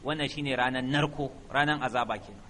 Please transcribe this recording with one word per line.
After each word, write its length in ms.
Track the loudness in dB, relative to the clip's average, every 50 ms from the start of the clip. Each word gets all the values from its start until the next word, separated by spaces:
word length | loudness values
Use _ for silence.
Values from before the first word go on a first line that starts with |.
| -2
Wannan 260 | -2 -2 0 0 -2
shine 260 | -2 -2 -2 0 2
ranan 320 | 2 2 2 2 0 0 2
narko, 400 | 4 4 2 2 0 -2 -4 -4 -6 -10 -14 -2
ranan 300 | 2 2 4 4 2 0 0
azaba 340 | 0 0 0 0 0 -2 -6
kenan. 220 | -6 -12 -16 -16 -18 -18